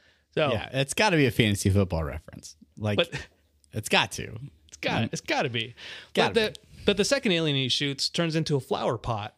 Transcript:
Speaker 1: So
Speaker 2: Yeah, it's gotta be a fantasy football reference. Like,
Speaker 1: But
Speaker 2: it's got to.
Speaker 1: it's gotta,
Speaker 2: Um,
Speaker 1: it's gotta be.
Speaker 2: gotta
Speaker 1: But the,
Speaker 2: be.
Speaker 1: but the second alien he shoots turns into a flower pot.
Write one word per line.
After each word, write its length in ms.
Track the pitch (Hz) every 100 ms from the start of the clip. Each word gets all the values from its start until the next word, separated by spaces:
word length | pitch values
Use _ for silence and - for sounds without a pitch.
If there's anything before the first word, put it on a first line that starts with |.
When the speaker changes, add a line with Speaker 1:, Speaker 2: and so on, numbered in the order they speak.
| _ _ _
Speaker 1:
So 160 | - 147
Speaker 2:
Yeah, 160 | 110 -
it's 220 | 131 139
gotta 220 | - 214 165
be 100 | 131
a 40 |
fantasy 380 | - 110 101 98
football 340 | 95 95 82
reference. 520 | 73 76 - - - - - -
Like, 180 | 107 104
Speaker 1:
But 140 | 175 - - _ _ _ _
Speaker 2:
it's 160 | - -
got 220 | 190 120
to. 260 | - - 110 139 - _
Speaker 1:
it's 80 | -
gotta, 260 | - 214
Speaker 2:
Um, 40 | -
Speaker 1:
it's 80 | -
gotta 300 | - 294 147
be. 240 | 117 113 - - - -
Speaker 2:
gotta 180 | - 139
Speaker 1:
But 220 | 147 214
the, 60 | -
Speaker 2:
be. 60 | _ - -
Speaker 1:
but 100 | 196
the 80 |
second 280 | 196 277 220
alien 220 | 170 160 135
he 120 | 127
shoots 400 | - 143 139 -
turns 260 | - 170
into 220 | 160 156 143
a 40 |
flower 360 | - 208 - 117
pot. 380 | 127 107 107